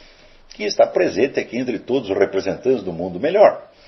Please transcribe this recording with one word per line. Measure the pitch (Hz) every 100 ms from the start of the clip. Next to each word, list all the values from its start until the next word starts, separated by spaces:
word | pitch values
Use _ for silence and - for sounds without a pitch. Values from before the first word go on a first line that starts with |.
| - - - - -
que | -
está | 208 - -
presente | 190 175 87 135 -
aqui | - 117
entre | 127 104
todos | - 131 104
os | 98
representantes | 98 95 95 85 123 127
do | 92
mundo | 82 90 87
melhor. | 139 190 - - - _